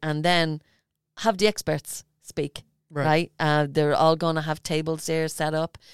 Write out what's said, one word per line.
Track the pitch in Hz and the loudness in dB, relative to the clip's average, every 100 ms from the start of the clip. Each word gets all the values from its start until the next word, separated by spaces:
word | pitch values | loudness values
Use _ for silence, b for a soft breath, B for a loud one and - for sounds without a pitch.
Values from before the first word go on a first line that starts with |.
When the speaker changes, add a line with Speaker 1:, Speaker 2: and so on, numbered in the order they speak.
Speaker 1:
and | 156 151 | -4 0
then | 165 175 165 151 b b _ _ _ - | 2 2 2 -2 b b _ _ _ -4
have | 226 196 | -2 2
the | 208 | 2
experts | 208 - 151 - - - _ | 0 -2 -4 -6 -14 -16 _
speak, | - - 143 - - _ _ | -12 -6 -6 -8 -20 _ _
Speaker 2:
Right. | 147 | -2
Speaker 1:
right? | 147 156 175 - | 2 2 0 -2
Uh, | 156 151 147 | 0 2 2
they're | 156 147 | 2 2
all | 147 160 160 | 4 4 4
gonna | 165 160 | 0 -2
have | 156 156 | -2 -6
tables | - 160 156 160 - | -4 -4 -2 -4 -4
there | 160 160 | -2 -2
set | - 156 | -4 -2
up | 156 165 - B | -2 -4 -8 B